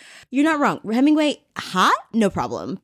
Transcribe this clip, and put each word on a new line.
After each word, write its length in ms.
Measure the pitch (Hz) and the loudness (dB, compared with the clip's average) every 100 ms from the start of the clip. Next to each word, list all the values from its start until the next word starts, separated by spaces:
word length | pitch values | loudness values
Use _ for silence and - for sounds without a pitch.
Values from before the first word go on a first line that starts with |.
| - - - | -20 -20 -6
You're 140 | 254 | 0
not 140 | 302 302 | 0 2
wrong. 200 | 247 151 190 | 0 -2 -4
Hemingway, 520 | 226 285 302 302 - _ - | 2 4 4 2 -4 _ -16
hot? 400 | - 185 220 571 - | -6 0 2 2 -2
No 180 | 226 202 | 0 0
problem. 500 | - 123 107 87 185 | 0 -4 -6 -8 -10